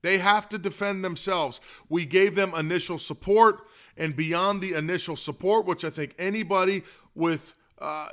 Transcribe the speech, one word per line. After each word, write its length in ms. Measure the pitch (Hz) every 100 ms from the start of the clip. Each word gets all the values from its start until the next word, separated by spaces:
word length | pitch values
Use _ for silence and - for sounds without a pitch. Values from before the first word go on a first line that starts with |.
They 160 | 170 190
have 320 | 190 208 202
to 80 | 208
defend 480 | 185 - 202 196 185
themselves. 560 | 165 - 185 143 113 - - _
We 180 | 165 156
gave 300 | 180 196 196
them 180 | 190
initial 460 | 165 156 175 - 165
support, 640 | - 151 - 208 220 208 - - - -
and 200 | 160 139
beyond 440 | 160 170 190 202
the 140 | 190
initial 420 | 160 160 180 - 151
support, 500 | - 139 185 220 185
which 200 | 175 160
I 60 |
think 220 | 156 143 -
anybody 640 | 185 214 180 190 185 196 - - _ -
with, 380 | 165 156 - - _ _
uh, 300 | 156 151 151